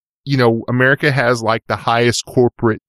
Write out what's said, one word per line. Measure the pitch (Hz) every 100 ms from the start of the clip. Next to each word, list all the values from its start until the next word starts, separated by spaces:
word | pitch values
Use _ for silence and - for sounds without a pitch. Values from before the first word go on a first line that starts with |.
| _ _ 139
you | 135
know, | 120 117 -
America | 123 131 139 151
has, | 135 120 123
like, | 110 113 -
the | 107
highest | - 117 120 - -
corporate | 131 123 - 117 -